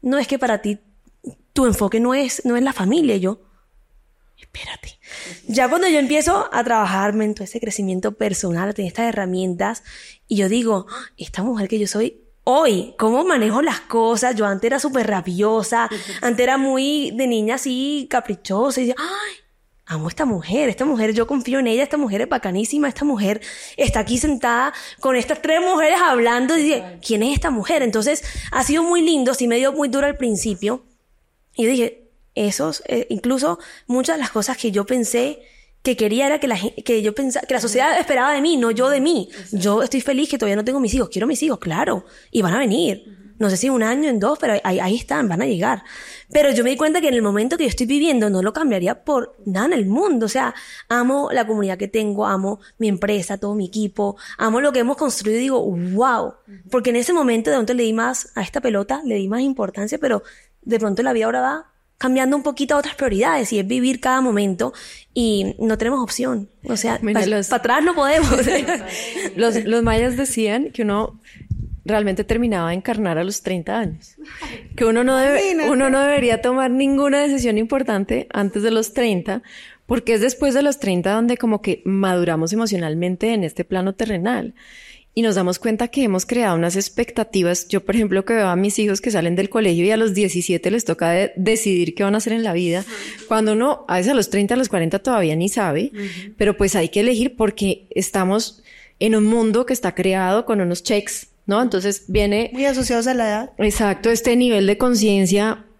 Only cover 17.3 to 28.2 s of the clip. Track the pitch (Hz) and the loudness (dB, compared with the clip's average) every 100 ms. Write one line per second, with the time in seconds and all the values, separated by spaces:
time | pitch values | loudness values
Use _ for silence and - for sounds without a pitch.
17.3 | 233 214 254 269 254 277 294 254 254 240 | 0 0 -2 -4 -4 -2 -4 -2 -4 -4
18.3 | 196 - 190 269 254 247 254 320 392 415 | -10 -4 0 0 0 -2 -2 -6 -8 -10
19.3 | 381 _ _ _ _ - 160 160 - 294 | -14 _ _ _ _ -10 -8 -6 -2 -2
20.3 | 196 160 220 285 190 269 247 220 220 226 | -2 -2 0 0 0 0 2 2 0 0
21.3 | 285 240 262 247 226 277 302 262 196 233 | -2 0 0 2 2 0 0 -2 -2 -2
22.3 | 254 208 180 220 294 285 - 294 240 202 | -2 -2 -2 -2 0 -2 0 -2 0 0
23.3 | 214 - - - - 285 233 196 240 302 | -2 -6 -16 -16 -2 0 0 0 0 0
24.3 | 269 240 240 269 - - - 269 254 233 | 0 0 0 0 -4 -16 -4 0 0 0
25.3 | 302 302 320 359 359 311 359 349 254 233 | -4 2 2 4 4 4 4 4 4 4
26.3 | 240 254 330 294 262 185 175 - 214 233 | 2 2 2 2 0 -4 -14 -4 0 2
27.3 | 285 330 247 190 320 247 214 214 302 | 0 0 -2 0 0 2 0 0 -2